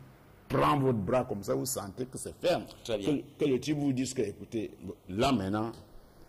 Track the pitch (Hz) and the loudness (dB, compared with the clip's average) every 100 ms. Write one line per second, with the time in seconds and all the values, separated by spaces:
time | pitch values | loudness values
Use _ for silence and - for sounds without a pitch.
0 | - - - - - 135 143 151 131 117 | -12 -20 -20 -20 -2 2 4 4 4 2
1 | 92 127 120 101 98 131 135 - 98 92 | 4 2 2 -4 -2 -2 0 -4 -6 -8
2 | 123 - 98 85 165 156 92 - - 110 | -8 -8 -10 -2 0 0 -2 -12 -4 -2
3 | 98 139 - - 147 123 139 151 143 127 | 0 0 -2 -2 2 2 0 0 2 2
4 | 131 - 104 98 95 113 101 - 90 - | 0 0 -2 -4 -6 -4 -4 -8 -12 -12
5 | - 95 131 123 95 107 113 127 - - | -8 0 2 2 2 0 -2 -6 -16 -20
6 | - - | -20 -20